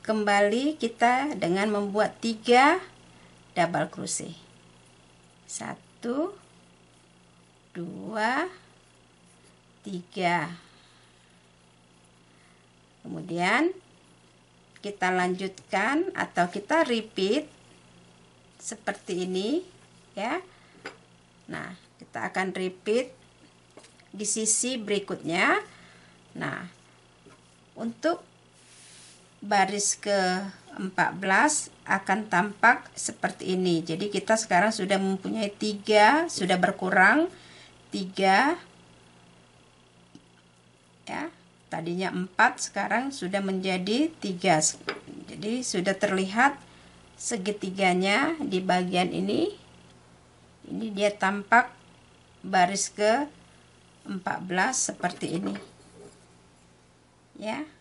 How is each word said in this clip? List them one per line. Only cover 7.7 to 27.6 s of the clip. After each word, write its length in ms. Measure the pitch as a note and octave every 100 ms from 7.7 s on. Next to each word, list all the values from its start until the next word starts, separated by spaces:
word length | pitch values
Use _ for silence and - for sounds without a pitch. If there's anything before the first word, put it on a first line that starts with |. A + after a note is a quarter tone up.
| F3
dua, 720 | F3 F#3 G3 G#3+ A3 C4+ F#4 - - _ _ _ _ _ _ _ - _ _ _
tiga. 640 | G#3 F#3 F3 G3 F3 E3+ D#3+ E3+ - - - - _ _ _ _ _ _ _ _ _ _ _ _ _ _ _ _ _ _ _ _
Kemudian 640 | - E3+ F3+ E3+ F3+ A#3+ E4+ - _ - _ _ _ _ _ _ _ -
kita 320 | G3+ G3+ F#3
lanjutkan 960 | F#3 F3+ F#3 F#3+ - - F#3+ A3 D4 F#4+ F#4
atau 320 | F3+ - F3
kita 400 | G3 - D#4 C#4+
repeat 560 | A#3 G#3+ - F#3+ C4+ D4+ - - - - - - - - _ _ -
seperti 720 | - A3 - G#3 - F3+ F#3
ini, 320 | F#3 G#3 D#4+ - - - - - -
ya. 240 | A3 E4+ - - - - - - - - _ _
Nah, 320 | - D#3+ - F#3 - _
kita 320 | - - G#3
akan 160 | F#3+ F#3+
repeat 640 | F#3 F#3 F#3 - A#3 C4 - - _ - _ _ - - - _
di 160 | G3
sisi 560 | G#3 A3 A3 - B3 C4
berikutnya. 1000 | G#3 G3+ - F#3 D3 F3+ A#3 G4 - - - - - - -
Nah, 320 | - - - F3+ - _ - _ _ - - _ _